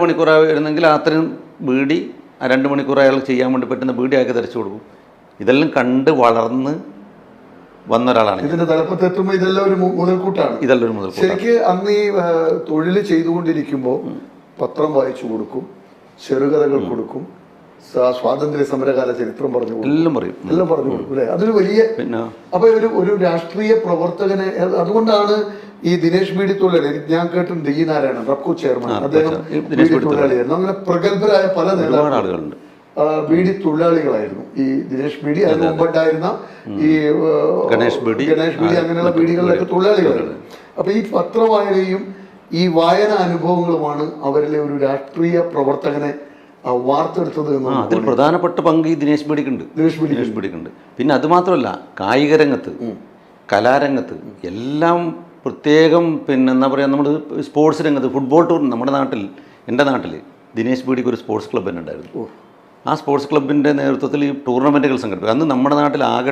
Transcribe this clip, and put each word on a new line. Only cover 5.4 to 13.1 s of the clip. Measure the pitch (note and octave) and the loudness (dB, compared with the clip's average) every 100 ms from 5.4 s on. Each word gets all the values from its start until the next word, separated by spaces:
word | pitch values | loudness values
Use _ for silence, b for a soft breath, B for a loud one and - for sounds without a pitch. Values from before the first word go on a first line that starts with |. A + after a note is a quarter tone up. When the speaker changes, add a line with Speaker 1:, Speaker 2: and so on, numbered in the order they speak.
Speaker 1:
ഇതെല്ലാം | G2+ C3+ D#3 C#3 | 2 2 2 0
കണ്ട് | B2 B2+ C3+ C#3+ | 0 2 2 4
വളർന്ന് | A#2 A2+ A2+ C3 C3 E3 - - - - - - - - - - - | 4 4 0 -2 -4 -6 -10 -20 -20 -20 -20 -20 -20 -20 -20 -20 -2
വന്ന | A2+ B2 | 0 4
ഒരാളാണ് | A2+ G#2+ F#2+ | 4 2 0
ഞാൻ. | D3 | -2
Speaker 2:
ഇതിന്റെ | E3 E3 | -2 0
തലപ്പത്ത് | D#3+ E3 F3+ F#3 | 0 0 0 0
എത്തുമ്പോ | G3 F#3+ | 0 0
ഇതെല്ലാം | F#3+ F#3 F#3+ G3 | 0 0 2 2
ഒരു | F#3 | 2
മു-, | F#3 F3+ | 0 0
മുതൽക്കൂട്ടാണ്. | F3 F#3 F#3+ - C3+ A2+ C3 | 0 0 0 0 -2 0 2
Speaker 1:
ഇതെല്ലാം | B2+ A2+ | 2 2
ഒരു | G#2+ | -2
മുതൽക്കൂട്ടാണ്. | F#2+ - F#3 G3 | -6 -2 0 0
Speaker 2:
ശരിക്ക് | A#3 A#3 E3+ | 0 2 2
അന്ന് | F#3 G3+ | 0 0
ഈ, | G#3 G#3 G3 | 0 0 0
ആ, | E3+ E3 D#3+ D3 - | 0 0 0 -2 -2
തൊഴില് | D#3 E3 G3 - | -2 0 0 0